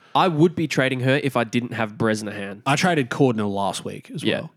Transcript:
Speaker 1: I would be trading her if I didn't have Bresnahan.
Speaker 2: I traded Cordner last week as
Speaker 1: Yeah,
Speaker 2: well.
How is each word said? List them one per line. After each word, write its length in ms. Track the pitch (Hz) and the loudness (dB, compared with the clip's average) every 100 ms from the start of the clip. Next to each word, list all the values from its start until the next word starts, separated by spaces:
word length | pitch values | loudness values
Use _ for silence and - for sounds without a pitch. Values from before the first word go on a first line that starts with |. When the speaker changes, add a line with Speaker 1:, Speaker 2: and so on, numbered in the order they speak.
| _ 139 | _ 2
Speaker 1:
I 120 | 185 | 2
would 260 | 151 175 160 | 4 4 4
be 120 | 156 | -2
trading 340 | - 131 127 | 0 0 0
her 180 | 127 135 | 2 2
if 120 | 139 151 | 2 0
I 60 | |
didn't 300 | 120 120 120 | 0 -2 -2
have 240 | 113 110 110 | -4 -4 0
Bresnahan. 680 | 113 107 104 101 98 101 135 | 0 0 -4 -10 -10 -6 -2
Speaker 2:
I 100 | 147 | 2
traded 340 | 185 160 120 | 2 2 0
Cordner 420 | - 131 110 104 | 2 2 2 -2
last 320 | 98 98 85 98 | -2 -2 -4 -8
week 240 | 107 - | -12 -12
as 120 | 214 | -6
Speaker 1:
Yeah, 160 | 113 73 | -4 -4
Speaker 2:
well. 100 | 160 | -6